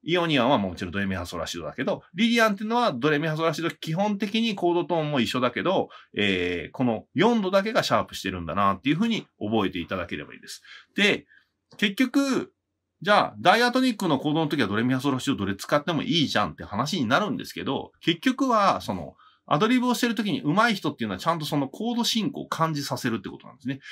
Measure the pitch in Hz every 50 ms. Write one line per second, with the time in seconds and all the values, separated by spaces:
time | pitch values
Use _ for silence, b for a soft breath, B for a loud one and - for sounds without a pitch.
0 | - 147 165 180 170 165 156 135 117 123 143 120 101 92 90 82 101 90 82 98
1 | 101 98 95 90 87 85 - 85 80 - - 87 80 73 - - - 208 190 -
2 | B B B 170 226 233 233 233 226 220 202 196 214 214 226 240 247 220 156 120
3 | 120 151 151 147 151 160 156 156 160 165 151 156 160 170 165 - - 160 160 175
4 | 196 214 208 196 220 202 196 220 226 226 208 196 - 175 170 175 170 147 175 165
5 | 156 147 147 135 117 - - 131 123 123 - - - 165 190 160 - - B B
6 | B B B 104 104 101 95 90 87 90 90 87 76 92 - - 131 123 113 107
7 | - _ - 127 175 226 240 226 196 185 190 196 196 220 226 131 120 - 127 110
8 | 95 - - - - 95 92 90 87 80 76 95 101 98 98 92 - 135 151 160
9 | 220 233 226 165 - - _ - - 104 113 110 101 92 - 90 82 80 101 92
10 | 85 - 95 78 69 - 57 - - - - - B B B B B B - -
11 | 196 208 151 - - b b b b b b _ _ _ - - 208 214 202 -
12 | 262 247 - 277 277 277 254 180 - - _ _ _ _ _ _ _ _ _ -
13 | 156 185 208 196 131 - - 104 104 170 196 226 240 247 233 262 262 254 226 -
14 | 202 175 147 127 - 151 151 160 160 147 165 147 123 98 101 107 117 127 131 131
15 | 127 143 135 131 - - 131 98 101 92 95 98 - - 156 147 147 - 170 139
16 | - - 143 170 143 110 - 117 101 85 76 - 85 80 104 101 127 151 - 180
17 | 131 104 127 165 208 196 120 - - - - - 82 110 135 120 - - _ _
18 | - - 170 170 - 262 254 - 277 262 233 220 202 185 123 95 - - 104 90
19 | 76 65 - b b b b b b b - 151 208 220 254 254 240 247 240 -
20 | - 240 226 - 220 208 156 117 - 147 156 196 220 240 220 190 - 156 - -
21 | 117 107 92 95 - 165 170 170 151 147 165 147 139 131 - - 214 233 240 233
22 | 233 - - 226 202 151 - - - - - - 165 160 160 143 139 - 135 120
23 | - 123 113 110 92 85 - - - - 58 - - 123 139 135 B B